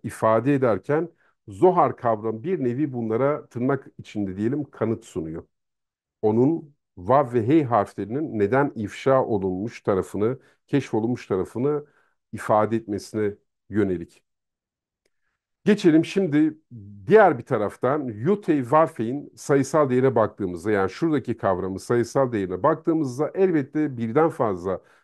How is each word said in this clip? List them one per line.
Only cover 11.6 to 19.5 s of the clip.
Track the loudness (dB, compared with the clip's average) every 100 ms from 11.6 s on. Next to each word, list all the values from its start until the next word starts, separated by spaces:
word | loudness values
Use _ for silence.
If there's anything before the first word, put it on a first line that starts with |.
| -2 -2 -6 _ _ _ _
ifade | -8 2 2 4 0
etmesine | -4 -8 -6 -4 -4 -6 _ _ -6
yönelik. | -2 0 -2 -8 _ _ _ _ _ _ _ _ _ _ _ _ _ _ _ 2
Geçelim | 4 6 4 4
şimdi | 0 0 2 2 -2 _ -20 -18 -14 4
diğer | 6 6 4
bir | -2
taraftan | -2 -2 -2 -2 -2 -4
Yud | -4 -2 0 0
Hey | -2 2
Vav | 4 4 0
Hey'in | -6 -6 -10 -12
sayısal | 0